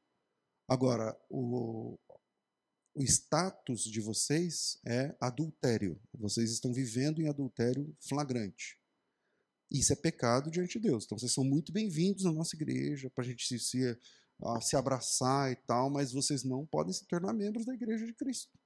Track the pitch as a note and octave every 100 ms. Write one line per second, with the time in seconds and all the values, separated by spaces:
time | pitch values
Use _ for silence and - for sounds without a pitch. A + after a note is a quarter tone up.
0 | _ _ _ _ _ _ - C3 B2+ A#2+
1 | A2 A2 - C#3 B2 B2 A#2 A2+ A#2 -
2 | - - _ _ _ _ _ _ _ -
3 | C3 - - D3+ F#3 - - A2+ A2 A2
4 | G#2+ G#2+ - D3+ F3 D3 - - - A#2+
5 | C#3 - B2 A#2 D#3+ - C#3 A2 G2+ D#2
6 | - - G#2 A2+ A2+ A2+ C3 B2 C3 A2
7 | C#3+ D#3 D#3 C#3+ C3+ - A#2 C3+ D3 D3+
8 | - C#3 C#3+ B2 G#2 - - - _ _
9 | _ _ _ _ _ _ - C#3+ - C#3+
10 | E3 - B2 A#2+ D3+ E3 F3+ - G#3+ A#2+
11 | - G#2 B2 - C3+ C#3 - E3+ A3 D#3
12 | F3+ G3 F#3+ D#3 E3 D#3+ D3 B2+ C#3 D3
13 | C3 - B2 A#2+ - A#2+ - B2+ B2+ A#2
14 | - - _ - - A#2 - C#3+ C3 B2+
15 | - - B2+ C3+ C#3 B2 - A#2+ C3+ C#3+
16 | C#3 B2+ C3+ C#3+ C3 B2+ D#3 D3+ E3 F#3
17 | - F3 F#3 A3+ G#3 G#3+ A3+ B3+ A#3 A3+
18 | A3+ A#3 C4+ B3 - _